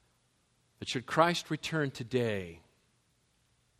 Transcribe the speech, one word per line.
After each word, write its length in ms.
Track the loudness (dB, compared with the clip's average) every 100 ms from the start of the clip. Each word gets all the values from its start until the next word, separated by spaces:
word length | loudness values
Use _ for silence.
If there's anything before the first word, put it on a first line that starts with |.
| _ _ _ _ _ _ _ -14
that 80 | -6
should 180 | -6 -2
Christ 440 | 4 4 4 -2
return 400 | -6 -2 0 0
today 680 | -2 -2 0 0 -2 -6 -14 _ _ _ _ _ _ _ _ _ _ _